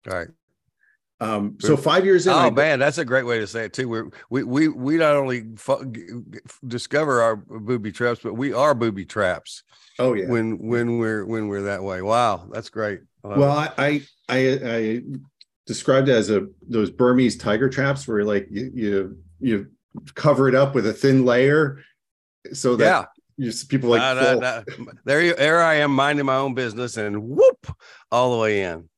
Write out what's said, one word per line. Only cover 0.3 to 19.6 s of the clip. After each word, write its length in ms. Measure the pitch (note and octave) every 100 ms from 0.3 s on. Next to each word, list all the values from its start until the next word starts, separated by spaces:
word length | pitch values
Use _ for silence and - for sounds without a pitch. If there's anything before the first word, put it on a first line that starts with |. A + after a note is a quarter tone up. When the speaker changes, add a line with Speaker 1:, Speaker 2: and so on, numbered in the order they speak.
| _ _ _ _ _ _ _ _ _
Speaker 2:
Um, 360 | A2 G#2+ G2+ -
so 140 | - C#3+
Speaker 1:
We're 40 |
Speaker 2:
five 220 | D#3 E3+
years 220 | F#3+ F#3 F3+
in, 60 |
Speaker 1:
Oh, 40 | D3+
Speaker 2:
I 140 | E3+
Speaker 1:
man, 300 | B2+ D#3 C#3
that's 180 | C#3+ D#3
a 60 |
great 200 | C#3 C3
way 140 | A#2+ A#2
to 80 | G#2
say 200 | A2+ A2
it 60 |
too. 160 | - C3
We're, 220 | A2+ D2 - -
we, 140 | B2+
we, 240 | A2+ C3 D#3
we 300 | B2+ C3 E3
not 180 | D#3
only 300 | D3 C3+ B2 A2 A2
fu-, 280 | - C#3 C3+
g-, 160 | A2+ E2+ A#2 -
g-, 80 | - - - B2+
discover 560 | A#2+ - C#3+ D#3 B2
our 140 | A#2 G#2+
booby 560 | - A2+ G#2+ B2 G#2
traps, 260 | - A#2+ A#2+
but 140 | A#2
we 180 | A2 C#3
are 220 | A2+ D3
booby 300 | C3+ A#2 G2
traps. 580 | F2 G#2+ F#2+ E2+ - - _ _ _ -
Speaker 2:
Oh, 140 | B2+
yeah. 120 | A2+ F#2+
Speaker 1:
When, 320 | A#2 A2+ G#2+
when 400 | A2 A#2+ A#2 A#2
we're, 260 | A2+ A2
when 220 | G2 A2+ G#2+
we're 160 | G2+
that 220 | G2+ G2
way. 180 | G2 F#2
Wow, 460 | F#2+ A#2 A#2+ F#2 F2+
that's 180 | A2 A2
great. 320 | A2 G#2+ F#2+ _ _
I 60 | G#2
love 100 | G2+
Speaker 2:
Well, 220 | C#3 D3
Speaker 1:
it. 100 | D#3 -
Speaker 2:
I, 240 | C#3+ D3 C#3+ _ -
I, 80 | B2+
I, 400 | C3 C3+ B2+ A#2
I 240 | A2 A2+ C3 C3+ - _ _ _
described 440 | - A2 - C3+ C3+
it 80 | A#2+
as 120 | G2+
a, 200 | G#2 G2 - -
those 220 | A#2 G2
Burmese 460 | - B2 B2+ B2 F#2+
tiger 320 | - A2 C#3
traps 400 | C3+ C#3 C#3 -
where, 160 | G#2+
like, 240 | G#2 G2+ G2
you, 220 | G2+ B2+
you, 440 | A#2+ G#2+ G2 F#2+ - - _
you 280 | C3 G#2+